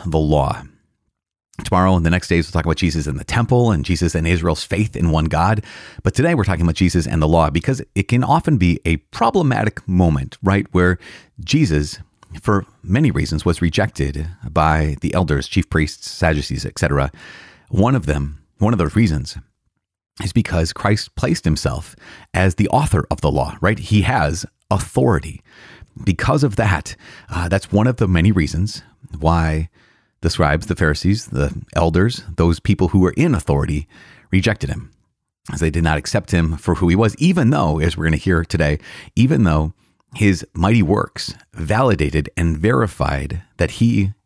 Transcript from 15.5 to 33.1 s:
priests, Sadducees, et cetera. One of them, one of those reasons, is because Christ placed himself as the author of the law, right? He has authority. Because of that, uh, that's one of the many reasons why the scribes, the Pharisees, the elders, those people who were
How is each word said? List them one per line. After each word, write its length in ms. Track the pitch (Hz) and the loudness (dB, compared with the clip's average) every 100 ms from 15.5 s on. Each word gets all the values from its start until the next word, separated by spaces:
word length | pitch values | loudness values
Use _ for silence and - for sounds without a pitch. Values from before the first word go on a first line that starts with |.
| - - | -2 0
priests, 400 | 80 76 - - | 0 -2 -4 -14
Sadducees, 560 | - 82 76 69 69 - | -2 0 0 -2 -6 -8
et 140 | - | -4
cetera. 320 | 73 69 67 - - - - - _ | -2 0 -2 -6 -20 -20 -20 -20 _
One 260 | - 113 131 | 0 2 2
of 100 | 76 | 0
them, 360 | 73 71 73 _ - | -2 -4 -8 _ -2
one 160 | 107 | 0
of 60 | 107 | 2
those 160 | 78 101 | 0 2
reasons, 420 | 110 76 - - - _ _ _ _ _ _ - | 2 2 -4 -12 -18 _ _ _ _ _ _ -12
is 80 | 92 | -4
because 400 | 98 - 87 80 | -2 0 0 -2
Christ 440 | - 101 107 - - | -2 0 0 -4 -6
placed 280 | 123 170 | -2 -2
himself 500 | - 73 - 62 - - - - - | -2 -2 -2 -6 -10 -18 -20 -20 -6
as 220 | - 92 - | 0 0 2
the 140 | 101 | 0
author 360 | 123 151 82 - | 0 2 0 0
of 80 | 76 | -2
the 120 | 73 | 0
law, 260 | 71 64 - | 0 -2 -2
right? 200 | 95 113 | -2 -2
He 240 | - 104 | 0 2
has 420 | 87 127 76 82 - _ - | 2 2 0 -4 -8 _ -4
authority. 680 | 98 - - 131 85 - - _ - - - - - - | -4 -2 0 2 0 -2 -16 _ -20 -20 -20 -20 -8 -2
Because 380 | 87 - 151 | -2 0 2
of 120 | 135 101 | 2 0
that, 400 | 110 82 - - - - - | 0 0 -4 -16 -20 -20 -10
uh, 200 | 90 87 | -6 0
that's 220 | 98 - | 0 2
one 160 | 104 120 | 2 2
of 100 | 123 | 2
the 100 | 98 | 2
many 240 | 87 92 | 4 4
reasons 500 | 95 73 80 104 - - _ - 76 | 4 0 -2 -4 -6 -18 _ -18 -4
why 480 | 78 85 80 78 82 _ _ _ _ _ | 0 2 2 -2 -4 _ _ _ _ _
the 80 | 90 | -4
scribes, 380 | - 76 78 - | 0 0 0 -2
the 80 | 92 | -2
Pharisees, 520 | 80 73 95 107 - | 0 0 0 -2 -2
the 360 | 67 71 - - - | -4 -2 -4 -6 -2
elders, 460 | 85 82 107 - - 80 | 0 2 0 -2 -8 0
those 240 | 85 82 | 0 2
people 300 | - 95 90 | 0 0 2
who 100 | 98 | 2
were 140 | 92 | 2